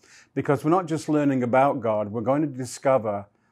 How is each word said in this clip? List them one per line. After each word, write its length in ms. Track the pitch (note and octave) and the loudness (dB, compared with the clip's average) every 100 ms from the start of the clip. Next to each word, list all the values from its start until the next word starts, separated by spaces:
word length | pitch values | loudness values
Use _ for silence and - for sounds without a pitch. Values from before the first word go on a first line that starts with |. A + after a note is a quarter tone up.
| _ - _ | _ -20 _
because 320 | - C3+ C3 D3+ | -8 0 0 2
we're 60 | |
not 160 | F#3 E3 | 0 0
just 200 | D#3 - | -6 -2
learning 360 | D3+ C#3+ C3 | 0 2 0
about 360 | A#2+ C3 C#3+ C3+ | 2 4 4 2
God, 320 | A2+ G#2+ G#2 | -2 -2 -2
we're 100 | A2+ | -4
going 200 | A2 C#3+ | -2 0
to 60 | D#3 | -2
discover 800 | B2+ B2 - C#3 C3 G#2+ G2+ G2 _ _ | -6 -10 -4 2 2 2 -6 -8 _ _